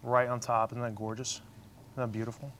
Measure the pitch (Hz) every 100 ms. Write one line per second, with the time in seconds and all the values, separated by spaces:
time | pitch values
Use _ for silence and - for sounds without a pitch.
0 | 120 123 123 123 - 113 113 120 120 104
1 | 110 110 127 - - - - - - -
2 | 120 107 113 113 139 -